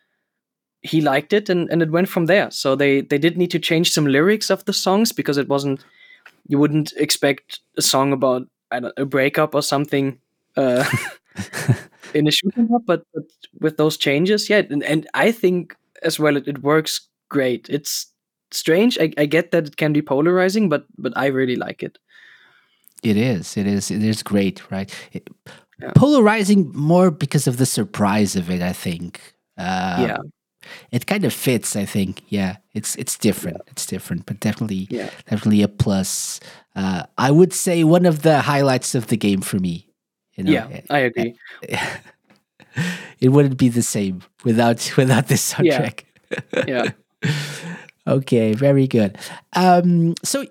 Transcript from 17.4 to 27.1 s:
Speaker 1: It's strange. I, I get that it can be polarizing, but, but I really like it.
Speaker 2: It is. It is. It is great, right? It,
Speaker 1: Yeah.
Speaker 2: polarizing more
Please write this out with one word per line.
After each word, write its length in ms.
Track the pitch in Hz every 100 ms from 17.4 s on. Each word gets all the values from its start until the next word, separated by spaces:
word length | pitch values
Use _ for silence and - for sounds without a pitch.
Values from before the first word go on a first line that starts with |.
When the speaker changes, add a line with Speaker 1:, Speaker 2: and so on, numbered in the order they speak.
| 131 120 -
Speaker 1:
It's 420 | 143 - - - _ _ _ _
strange. 460 | - - 170 233 -
I, 120 | 160 151
I 80 | 147
get 260 | 156 170
that 160 | 170 151
it 100 | -
can 140 | 156
be 100 | 147
polarizing, 680 | 151 135 160 180 185 208 202
but, 160 | 147 - -
but 160 | 127 113
I 100 | 139
really 280 | 131 131 120
like 260 | - -
it. 140 | - _ _ - - - _ _ _ _ _ -
Speaker 2:
It 160 | 113 104
is. 400 | 127 101 80 -
It 80 | 101
is. 240 | 101 -
It 120 | 101
is 180 | 110 107
great, 380 | - 101 98 90 -
right? 220 | 98 98 - -
It, 160 | - - - - - _ -
Speaker 1:
Yeah. 100 | 135
Speaker 2:
polarizing 800 | - 285 294 208 220 196 208 151
more 380 | 131 147 175 185